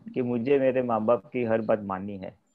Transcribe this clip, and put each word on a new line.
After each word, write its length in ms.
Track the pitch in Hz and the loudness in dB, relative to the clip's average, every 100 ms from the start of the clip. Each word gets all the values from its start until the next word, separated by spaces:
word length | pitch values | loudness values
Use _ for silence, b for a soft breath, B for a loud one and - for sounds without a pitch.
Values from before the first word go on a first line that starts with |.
| - | -10
कि 80 | 127 | -4
मुझे 360 | 123 120 120 143 | -2 -2 2 4
मेरे 240 | 131 127 | 4 2
माँ 220 | 123 110 | 0 0
बाप 220 | 110 120 - | 2 0 0
की 180 | 127 | -4
हर 160 | 117 113 | 0 0
बात 200 | 110 110 | 2 -2
माननी 360 | 101 95 101 98 | -2 -6 -8 -10
है। 140 | 95 - _ | -12 -14 _